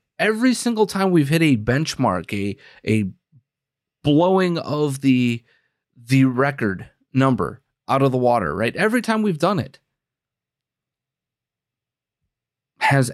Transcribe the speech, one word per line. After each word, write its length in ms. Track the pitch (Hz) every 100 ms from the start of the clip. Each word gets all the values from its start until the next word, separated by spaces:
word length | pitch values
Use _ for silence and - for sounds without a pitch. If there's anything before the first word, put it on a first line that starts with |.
| _ -
every 360 | 202 220 247
single 320 | 233 247 220 202
time 240 | 190 190
we've 180 | 175 139
hit 140 | 160
a 160 | 165 123
benchmark, 720 | 104 127 156 - 123 90 -
a, 240 | 101 101 95 - - -
a 200 | 110 98 - _ _ _ _ _ _ _ _
blowing 540 | 147 147 175 190 185 165
of 460 | - 147 151 135
the, 420 | 135 127 123 117 _ _ _ _ _
the 300 | _ 117 135
record 640 | 135 123 139 139 113 92 107 _ _
number 480 | 131 135 123 78 - _ _ -
out 140 | 131
of 120 | 135
the 40 | 127
water, 380 | 123 120 85
right? 200 | 82 117 -
Every 260 | 208 240
time 180 | 220 220
we've 180 | 214 160
done 200 | 175 196
it, 200 | 110 - _ _ _ _ _ _ _ _ _ _ _ _ _ _ _ _ _ _ _ _ _ _ _ _ _ _ _ _ _ -
has 300 | - 139 131